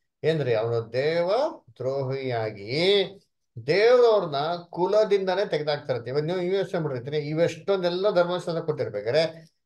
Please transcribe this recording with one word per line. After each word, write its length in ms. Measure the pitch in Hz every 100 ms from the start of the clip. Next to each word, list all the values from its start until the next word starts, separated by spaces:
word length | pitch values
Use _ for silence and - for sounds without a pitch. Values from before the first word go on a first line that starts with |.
| _ _
ಏನ್ರಿ, 300 | 147 160 127
ಅವನು 400 | 113 117 117 110
ದೇವ 380 | 123 147 170 170 220 311 320 _
ದ್ರೋಹಿಯಾಗಿ 1200 | _ 113 135 131 135 131 120 110 101 101 139 175 202 180 - _ _ _ - 117
ದೇವ್ರು 400 | 175 220 247 240
ಅವ್ರನ್ನ 280 | 208 175 139 151 175 -
ಕುಲದಿಂದಾನೇ 760 | 170 185 208 208 196 190 196 202
ತೆಗೆದಾಕ್ತಾರಂತೆ. 640 | 165 151 147 147 123 117
ಇವಾಗ 140 | 135
ನೀವು 180 | 151 185
ಯೋಚನೆ 380 | 180 196 190 175
ಮಾಡಿರ್ತೀರಿ, 380 | 151 131 117 151
ಇವೆಷ್ಟೊಂದೆಲ್ಲ 920 | 143 156 165 156 - 196 175 180 202
ಧರ್ಮಶಾಸ್ತ್ರ 520 | 180 175 180 175 165
ಕೊಟ್ಟಿರ್ಬೇಕಾದ್ರೆ 960 | 165 139 110 104 104 143 160 - - _